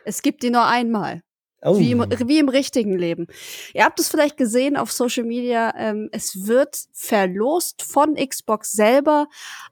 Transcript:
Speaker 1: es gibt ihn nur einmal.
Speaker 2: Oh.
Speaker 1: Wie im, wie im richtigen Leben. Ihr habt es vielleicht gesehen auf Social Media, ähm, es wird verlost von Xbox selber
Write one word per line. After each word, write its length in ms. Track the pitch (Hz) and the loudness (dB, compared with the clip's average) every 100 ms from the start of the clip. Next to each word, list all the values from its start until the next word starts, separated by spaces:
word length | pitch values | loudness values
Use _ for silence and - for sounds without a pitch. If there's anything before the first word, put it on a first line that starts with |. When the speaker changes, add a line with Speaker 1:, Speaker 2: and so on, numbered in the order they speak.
Speaker 1:
es 180 | - - | -12 -4
gibt 220 | 277 - | -2 -2
ihn 80 | 247 | 0
nur 140 | 240 226 | 2 4
einmal. 560 | 240 233 220 147 170 - _ _ _ | 2 0 -2 -4 -8 -14 _ _ _
Speaker 2:
Oh. 160 | 147 196 | 2 4
Speaker 1:
Wie 120 | 185 | 4
im, 140 | 240 220 226 240 | 2 0 -2 2
wie 120 | 311 | 2
im 100 | 285 | 4
richtigen 480 | 262 269 254 208 185 | 2 0 0 0 0
Leben. 300 | 170 165 170 - - - - | -2 -4 -8 -12 -16 -16 -8
Ihr 120 | - | 0
habt 140 | 254 330 | 2 2
es 100 | - | -2
vielleicht 280 | 311 294 - | 2 2 2
gesehen 400 | 240 233 277 285 | 0 2 0 0
auf 160 | 226 | -4
Social 320 | - 247 254 | -2 -4 -2
Media, 480 | 233 240 247 233 226 - | -4 -4 -2 0 -2 -2
ähm, 320 | 220 214 214 | -4 -4 -6
es 340 | - - 190 202 | -8 -8 -6 0
wird 300 | 247 277 - - | 2 2 -2 -14
verlost 880 | - - 214 190 185 233 339 - - | -12 -2 0 0 0 0 0 -2 -8
von 320 | - 277 302 | -4 2 2
Xbox 580 | 294 262 - - 214 - | 2 -4 -6 -4 -4 -2
selber 540 | 202 214 269 294 294 294 - - - - | 2 4 4 4 2 0 -6 -18 -18 -12